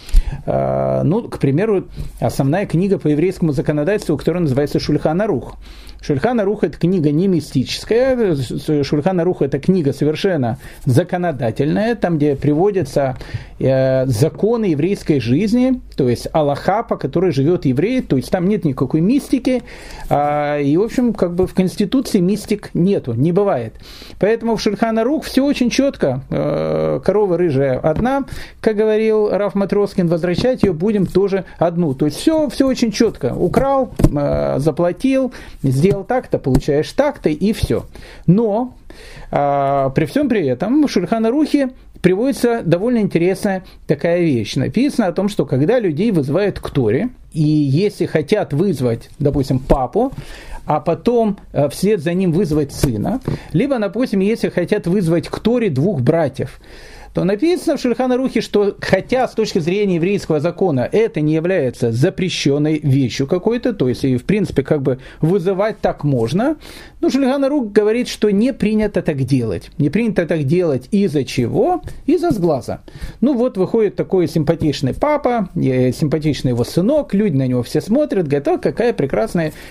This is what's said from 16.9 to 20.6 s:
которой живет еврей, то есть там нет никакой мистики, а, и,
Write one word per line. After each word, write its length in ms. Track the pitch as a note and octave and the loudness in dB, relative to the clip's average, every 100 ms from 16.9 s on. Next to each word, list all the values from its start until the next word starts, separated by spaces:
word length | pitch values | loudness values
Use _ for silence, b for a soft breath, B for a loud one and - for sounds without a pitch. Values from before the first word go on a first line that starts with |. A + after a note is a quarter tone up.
которой 380 | G#3+ C#3+ E3+ F3+ | -4 -2 0 2
живет 320 | C3+ C#3+ F3+ | 2 2 2
еврей, 360 | C#3 B2+ G#3 C4 | 0 0 0 0
то 140 | - | 0
есть 160 | C3+ - | -2 0
там 160 | F#3+ F3+ | 0 0
нет 160 | G#3+ | 0
никакой 380 | D3+ C3+ C3 D#3+ | 0 -2 0 2
мистики, 600 | F#3 C#4 - C4 B3+ B3 B B B B - | 2 2 0 -2 0 -2 B B B B -2
а, 480 | C#3+ D3 D3 D3 | 0 2 0 0
и, 200 | D3 | 0